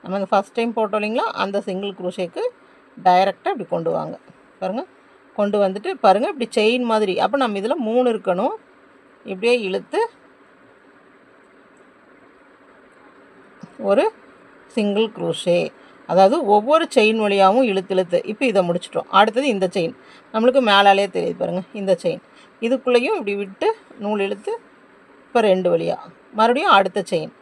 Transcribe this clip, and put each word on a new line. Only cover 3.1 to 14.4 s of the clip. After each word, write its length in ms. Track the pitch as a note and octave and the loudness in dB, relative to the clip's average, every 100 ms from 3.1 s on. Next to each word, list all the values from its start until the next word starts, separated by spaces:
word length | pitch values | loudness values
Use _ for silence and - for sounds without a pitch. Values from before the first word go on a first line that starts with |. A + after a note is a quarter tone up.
| F3+ G3 F#3+ E4+ | 4 2 -2 -6
இப்படி 140 | F4 F3 | -6 -6
கொண்டு 180 | E3+ E3 E3 | -4 -2 -4
வாங்க. 180 | D#3 F3 _ - _ _ | -6 -12 _ -20 _ _
பாருங்க, 200 | F#3 G#3+ F#4 _ _ _ _ - | -6 -6 -8 _ _ _ _ -4
கொண்டு 200 | G3+ G3+ G3 | -2 2 0
வந்துட்டு 240 | F#3+ C#4 F4+ G#3 | -2 -8 0 2
பாருங்க, 220 | F#3+ D4 | 2 0
இப்படி 160 | D#4 A3+ - | -4 -4 0
செயின் 320 | G#3+ B3 A#3+ | 0 0 0
மாதிரி. 200 | A3 G#3 F3+ F#3+ | 0 0 -2 -2
அப்போ 120 | C#4 | 0
நம்ம 160 | B3 G3+ | -2 -2
இதுல 140 | G#3 D#4+ A3 | -4 -4 -2
மூணு 180 | A#3+ B3+ | 0 0
இருக்கணும். 420 | A3 F#3+ F3+ B3 A4 _ _ _ _ _ _ - | -2 -2 -2 -2 -4 _ _ _ _ _ _ -14
இப்படியே 220 | F#3+ A3+ B3 G3+ | -6 -2 0 -2
இழுத்து 320 | F#3+ G3+ D#4+ A4 _ _ _ _ _ _ _ _ _ _ _ _ _ _ _ _ _ _ _ _ _ _ _ _ _ C3 _ C3 _ - _ - _ - _ - - G3+ | -6 -6 -4 -4 _ _ _ _ _ _ _ _ _ _ _ _ _ _ _ _ _ _ _ _ _ _ _ _ _ _ _ _ _ -20 _ -20 _ -20 _ -20 -8 0
ஒரு 140 | G3+ G4+ - - - | 2 2 -4 -20 -20